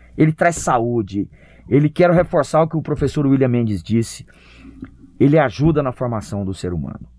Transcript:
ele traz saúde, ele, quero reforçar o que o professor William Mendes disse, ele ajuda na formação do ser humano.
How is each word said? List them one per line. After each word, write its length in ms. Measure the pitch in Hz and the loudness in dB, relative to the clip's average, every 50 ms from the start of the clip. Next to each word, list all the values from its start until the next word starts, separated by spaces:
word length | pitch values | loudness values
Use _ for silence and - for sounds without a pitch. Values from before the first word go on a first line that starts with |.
| - - - | -20 -8 0
ele 160 | - 156 156 | 2 2 2
traz 240 | 156 - 180 175 160 | 2 2 0 0 0
saúde, 720 | - - 175 135 120 117 120 120 117 104 92 95 101 95 - - - - - - - - - | -2 -2 -2 0 0 0 0 -2 -2 -2 -2 -4 -6 -6 -6 -8 -20 -20 -20 -20 -18 -6 0
ele, 200 | 113 143 147 151 | 2 2 2 2
quero 240 | - - 175 175 170 | 2 2 2 4 4
reforçar 480 | 165 175 - 180 156 135 - - 156 | 2 2 2 0 -2 0 0 2 0
o 60 | 165 160 | 0 0
que 80 | - | -2
o 60 | 156 | -4
professor 440 | - - 147 - 147 127 - 151 143 | -4 -4 -4 -2 -2 -2 0 0 2
William 220 | 135 139 131 135 123 | 2 4 4 2 2
Mendes 340 | 120 120 117 110 104 87 | 2 0 0 0 -2 -4
disse, 440 | 82 - 107 117 113 - - - - - - - - - - - - - - - - - - - - - - - | -4 -2 0 0 0 -2 -6 -16 -18 -20 -20 -20 -20 -20 -20 -20 -20 -20 -20 -18 -20 -20 -20 -20 -20 -10 -2 2
ele 200 | 131 139 147 160 | 2 4 4 4
ajuda 440 | 139 123 - - 143 170 160 151 | 2 2 0 0 2 2 2 2
na 100 | 139 127 | 0 -4
formação 520 | 117 - 127 120 117 107 - - 104 101 98 | -4 -4 -4 -4 -4 -6 -6 -6 -6 -6 -6
do 100 | 95 95 | -6 -6
ser 180 | - - 90 | -6 -6 -6
humano. 360 | 87 80 67 58 - - - - - | -6 -6 -6 -8 -10 -14 -16 -20 -20